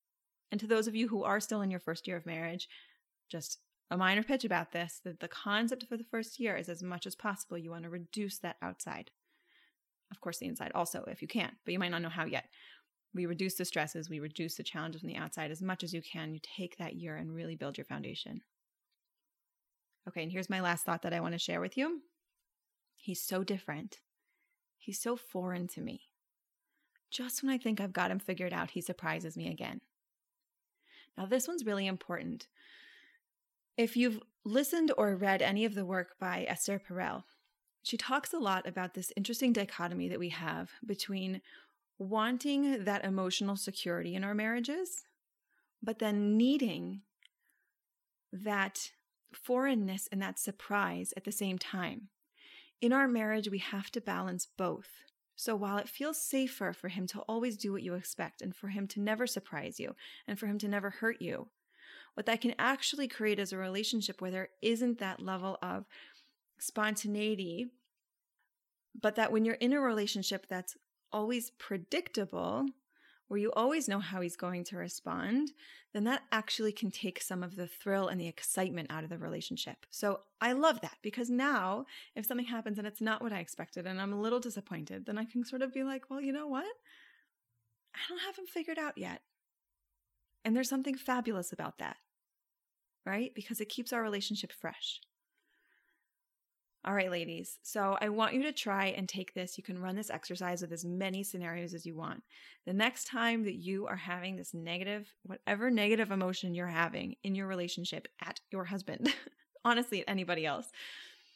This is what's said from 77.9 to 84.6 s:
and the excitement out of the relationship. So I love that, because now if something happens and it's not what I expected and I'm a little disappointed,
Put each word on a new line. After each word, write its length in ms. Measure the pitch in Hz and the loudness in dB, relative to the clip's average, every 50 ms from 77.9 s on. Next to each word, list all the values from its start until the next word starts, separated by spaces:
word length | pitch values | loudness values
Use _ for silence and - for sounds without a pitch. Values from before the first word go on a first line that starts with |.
| 196 196 190 | 2 4 4
and 120 | 175 185 180 | 2 0 0
the 80 | 170 | -2
excitement 640 | 165 160 - - - - 190 190 185 170 170 156 135 | -4 -6 -4 -4 -2 2 2 2 0 0 -4 -4 -4
out 120 | 151 160 156 | -4 -6 -4
of 60 | 165 | -6
the 80 | 170 165 | -6 -6
relationship. 640 | 165 160 - - - - - - - - - - - _ | -6 -4 -4 -6 -4 -6 -4 -4 -4 -6 -8 -12 -16 _
So 300 | - - - 202 196 - - _ _ _ | -6 -2 0 0 0 0 -4 _ _ _
I 120 | 226 240 254 | 2 4 4
love 280 | 269 302 320 277 233 | 6 6 6 6 6
that, 160 | - - - - - | -2 -8 -8 -6 -6
because 260 | 214 - 247 254 240 | -4 -2 -2 0 2
now 560 | 247 247 269 285 277 220 185 185 196 233 269 - - - - - _ | 2 4 4 4 4 4 4 2 0 0 -2 -6 -12 -16 -16 -10 _
if 100 | - 208 | -6 -2
something 220 | - 254 247 247 | -2 -2 -2 -2
happens 320 | 233 240 226 220 220 208 208 | -2 -2 -4 -2 -2 -4 -2
and 80 | 208 | -4
it's 140 | 208 208 - | -6 -4 0
not 200 | 220 220 214 214 | 0 0 2 0
what 100 | 233 226 | 0 -2
I 80 | 208 185 | -2 -2
expected 460 | 170 - - - - - - 185 170 | -4 -6 -8 -8 -8 -8 -8 -6 -6
and 160 | 185 190 185 | -4 -2 -2
I'm 120 | 196 196 202 | -2 0 0
a 60 | 202 | 0
little 200 | 208 226 240 247 | 2 2 2 2
disappointed, 640 | 240 240 208 202 | 2 -2 -6 -6